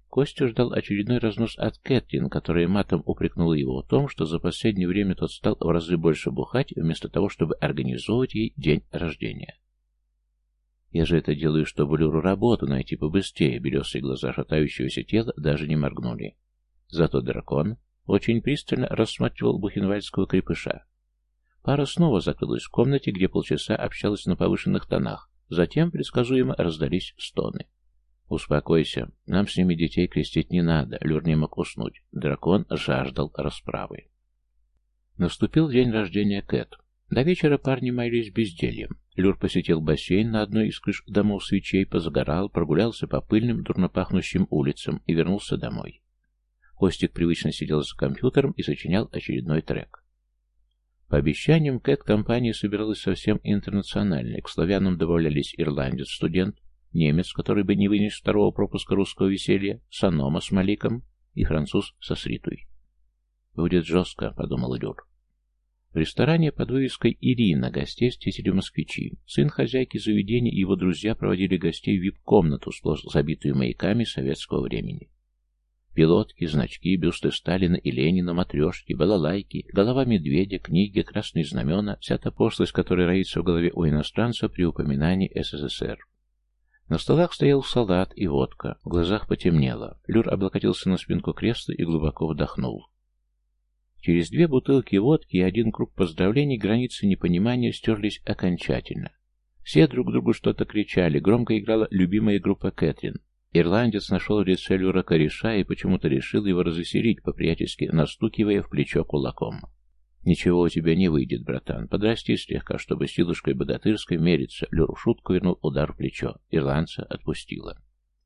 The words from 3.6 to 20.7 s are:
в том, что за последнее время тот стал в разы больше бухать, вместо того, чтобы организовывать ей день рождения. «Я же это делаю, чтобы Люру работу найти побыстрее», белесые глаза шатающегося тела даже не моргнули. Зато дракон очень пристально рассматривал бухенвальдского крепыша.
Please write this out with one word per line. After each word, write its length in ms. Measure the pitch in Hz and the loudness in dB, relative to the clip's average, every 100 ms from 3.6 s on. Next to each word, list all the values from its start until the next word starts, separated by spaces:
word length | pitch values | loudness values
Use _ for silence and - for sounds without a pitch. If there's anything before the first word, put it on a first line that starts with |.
| 65 64 | 0 -4
в 40 | - | 0
том, 220 | 135 143 | 0 0
что 160 | - | -4
за 160 | 80 82 | -4 -2
последнее 480 | 87 - 117 95 90 | -4 -2 -2 0 0
время 260 | 95 101 | 0 0
тот 160 | 90 82 | 0 -4
стал 260 | - 110 - | -2 -4 -2
в 80 | 82 | 0
разы 280 | 85 82 87 | 0 0 2
больше 340 | 82 76 - | 2 0 -2
бухать, 420 | - - 120 147 | -4 -2 -2 -2
вместо 340 | - 80 82 - | -2 -2 -2 -4
того, 200 | - 98 | -2 -2
чтобы 260 | - 80 - | -2 -2 0
организовывать 760 | - 73 64 60 - 117 131 | -2 -2 -4 -4 -2 0 0
ей 180 | 107 110 - | -2 -4 -2
день 260 | 78 76 - | 0 0 0
рождения. 680 | 78 85 73 55 - - - _ _ _ _ _ _ _ _ _ _ _ _ _ | -6 -6 -6 -8 -8 -12 -16 _ _ _ _ _ _ _ _ _ _ _ _ _
«Я 120 | 82 | -2
же 140 | 80 82 | 2 2
это 180 | - 71 | 2 0
делаю, 300 | 78 78 76 | 2 2 0
чтобы 320 | - 73 78 | -2 0 2
Люру 220 | 78 78 | 2 2
работу 460 | 87 95 117 110 67 | 0 2 2 2 0
найти 300 | 67 - - | -2 -4 -4
побыстрее», 640 | 76 95 - - 76 60 | -2 0 -2 0 0 0
белесые 420 | 67 69 69 64 | -2 -2 -4 -6
глаза 300 | 67 64 64 | -6 -4 -6
шатающегося 720 | - - 78 73 - 64 - | -6 -2 0 0 -2 -6 -6
тела 280 | - 107 117 - | -2 -2 0 -2
даже 320 | 76 73 76 | 0 0 0
не 80 | 78 | 0
моргнули. 600 | 69 - 60 57 52 _ _ _ _ _ _ | 0 -2 -8 -6 -10 _ _ _ _ _ _
Зато 320 | 80 80 69 | 0 2 2
дракон 560 | 64 - - 69 87 117 _ _ - | -2 -6 -2 -2 -2 -4 _ _ 0
очень 360 | 98 - 117 | 0 2 0
пристально 460 | 123 143 - - 127 | 0 -4 -2 -2 -2
рассматривал 720 | - 113 - 120 - 120 - | 0 -2 0 -4 0 0 0
бухенвальдского 640 | 101 104 98 104 - - 92 | -2 -2 -2 -2 -4 -4 0
крепыша. 580 | 95 - 82 - | 0 0 -4 -4